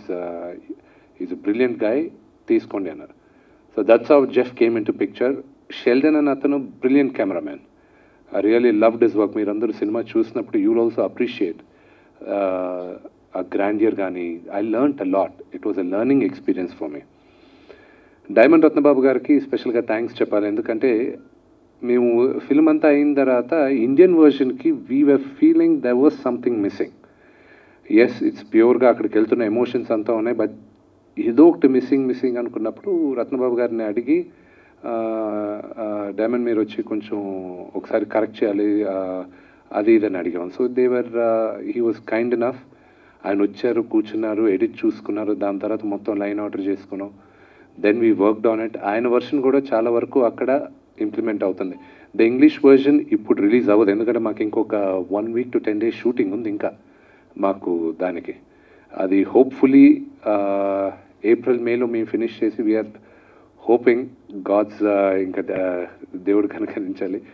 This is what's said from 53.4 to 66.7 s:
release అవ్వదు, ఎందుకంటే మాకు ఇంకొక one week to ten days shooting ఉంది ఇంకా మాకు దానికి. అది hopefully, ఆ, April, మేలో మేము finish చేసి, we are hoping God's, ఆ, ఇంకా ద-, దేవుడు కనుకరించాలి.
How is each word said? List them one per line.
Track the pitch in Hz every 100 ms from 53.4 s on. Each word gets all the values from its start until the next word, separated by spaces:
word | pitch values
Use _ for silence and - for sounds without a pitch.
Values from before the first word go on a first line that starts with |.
release | 101 123 101
అవ్వదు, | 104 104
ఎందుకంటే | 104 113 117
మాకు | 113 104
ఇంకొక | 107 110 107 107 98 95 90
one | 101 113
week | 117 123 120
to |
ten | - 107
days | 113 113
shooting | 175 - 95
ఉంది | 104 113
ఇంకా | 104 - - _ _ _ _ _ -
మాకు | 98 95 90 85 82 78
దానికి. | 90 85 - - _ _ _ _ _ -
అది | 95 98
hopefully, | 92 - 131 - 131 135 139 147 - - 113
ఆ, | 104 101 98 98 98 98 - - _ 104
April, | 120 127 120
మేలో | 120 120 120
మేము | 113 110
finish | 107 113 113
చేసి, | 110 104
we | 107
are | 110 107 - - - _ _ _ _ -
hoping | 120 123 120 87 - - 101
God's, | 92 101 107 - 107
ఆ, | 101 98
ఇంకా | 95 92 95
ద-, | 95 95 92 90 87 - - 92
దేవుడు | 92 101 101
కనుకరించాలి. | 107 107